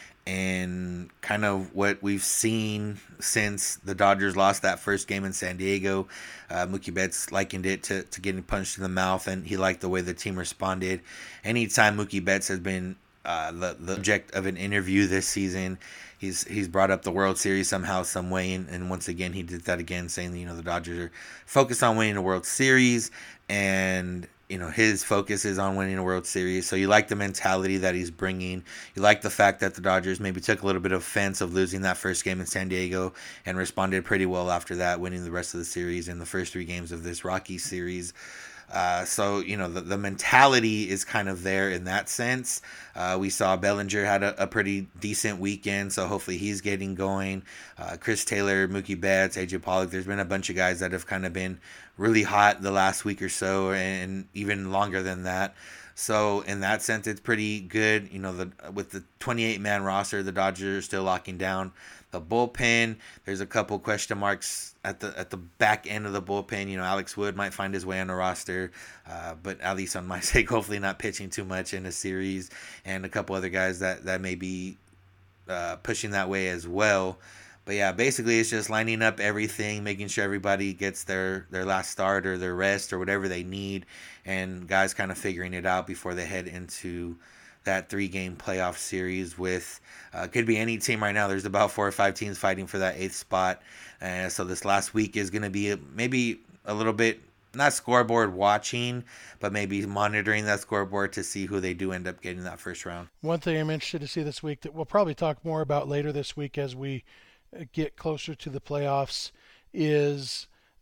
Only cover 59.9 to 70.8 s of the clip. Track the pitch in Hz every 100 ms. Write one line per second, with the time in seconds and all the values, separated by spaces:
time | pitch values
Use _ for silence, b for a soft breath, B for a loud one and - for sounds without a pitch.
59.9 | 95 98 101 98 92 95 92 98 98 92
60.9 | 95 95 90 - 92 95 95 92 - B
61.9 | B B 90 80 117 120 - 120 117 117
62.9 | 107 B B - 98 98 113 101 101 -
63.9 | 104 - 104 101 95 - - - - 98
64.9 | 101 104 - 92 95 85 - 107 107 -
65.9 | 104 104 98 90 101 95 104 98 95 92
66.9 | 98 92 - 101 95 101 - 98 98 90
67.9 | 95 92 92 92 90 - 92 90 - B
68.9 | B B 85 85 80 95 92 90 95 92
69.9 | 92 90 90 - 131 107 117 104 101